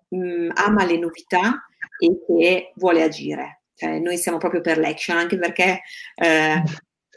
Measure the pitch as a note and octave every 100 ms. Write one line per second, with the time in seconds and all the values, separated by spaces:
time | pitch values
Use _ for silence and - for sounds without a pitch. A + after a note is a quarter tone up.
0 | - F#3 F3+ F3 E3+ E3+ G#3 G#3+ F3+ E3+
1 | E3+ - - F3+ A3 - - - - -
2 | E3 - - E3+ E3+ F3+ - - F3+ E3
3 | D#3+ D3 D3 D3 C#3+ - _ - D#3+ D#3
4 | E3+ F3 F3+ E3 F3 F3 E3+ D#3+ D3+ D#3
5 | - E3+ E3+ F#3+ E3+ E3+ F3+ F3+ - -
6 | - - E3+ D#3+ D#3 D#3+ D#3 D3+ _ _
7 | _